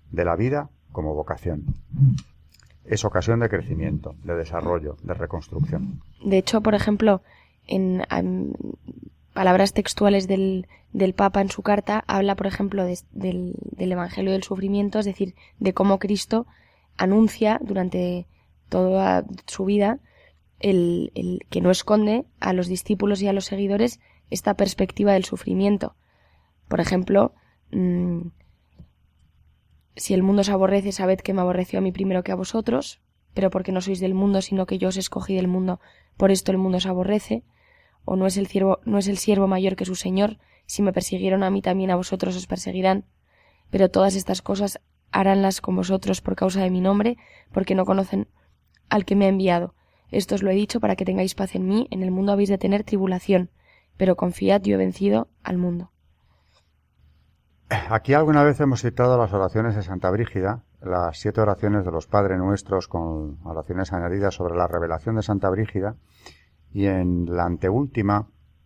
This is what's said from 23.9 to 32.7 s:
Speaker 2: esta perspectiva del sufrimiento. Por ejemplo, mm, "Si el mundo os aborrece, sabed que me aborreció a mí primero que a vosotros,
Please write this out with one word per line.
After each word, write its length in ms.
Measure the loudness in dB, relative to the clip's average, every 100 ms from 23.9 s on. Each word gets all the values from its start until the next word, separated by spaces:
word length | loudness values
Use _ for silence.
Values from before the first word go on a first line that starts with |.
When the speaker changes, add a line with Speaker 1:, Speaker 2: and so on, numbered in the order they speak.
| -2 _ _ -10
Speaker 2:
esta 240 | -4 -2
perspectiva 580 | 0 0 0 -2 2 4
del 140 | 4 2
sufrimiento. 720 | -6 -4 0 2 2 -2 _ _ _ _ _ _ _ -4
Por 140 | -2
ejemplo, 540 | 0 0 2 4 4 _ _ _ -8
mm, 560 | -2 0 0 -2 -4 -8 _ _ _ _ _ -20 _ _ _ _ _ _ _ _ _ _ -14
"Si 180 | -2
el 80 | 2
mundo 180 | 4 2
os 80 | 2
aborrece, 440 | 2 4 2 0
sabed 280 | -2 0 0
que 140 | 0
me 80 | 0
aborreció 360 | 0 0 -2 -2
a 40 |
mí 100 | -2
primero 300 | -2 -2 -2
que 100 | -2
a 40 | -6
vosotros, 640 | -4 -4 0